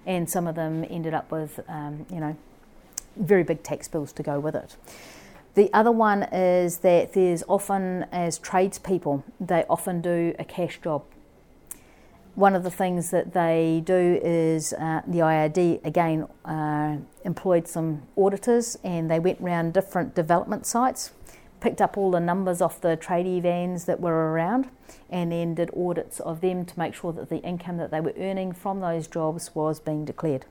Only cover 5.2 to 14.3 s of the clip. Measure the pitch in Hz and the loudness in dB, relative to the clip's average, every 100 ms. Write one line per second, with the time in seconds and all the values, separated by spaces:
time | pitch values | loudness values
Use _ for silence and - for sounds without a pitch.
5.2 | - - - - 202 202 226 226 214 202 | -20 -20 0 4 6 6 6 6 4 4
6.2 | - 180 185 180 175 170 185 175 165 196 | 0 2 4 4 2 2 6 6 4 4
7.2 | 185 170 - 190 196 196 185 180 175 180 | 4 2 2 0 2 -2 0 -4 -4 -2
8.2 | 170 160 - 185 196 - - 185 151 139 | -2 -4 0 2 2 0 -2 0 0 -2
9.2 | - - 180 170 - 165 - 175 170 170 | -4 -12 0 0 2 0 0 -2 0 0
10.2 | 170 - - - 170 - 170 147 - - | 0 -2 -8 -4 -4 -4 -4 -4 -6 -20
11.2 | - - _ - - - - - - - | -20 -20 _ -20 -20 -20 -20 -20 -20 -20
12.2 | - - 196 190 180 - 185 180 170 180 | -14 4 4 4 -2 -2 -2 0 0 0
13.2 | 175 180 165 165 165 165 165 185 175 175 | 0 0 2 2 2 0 2 4 4 2
14.2 | - | 2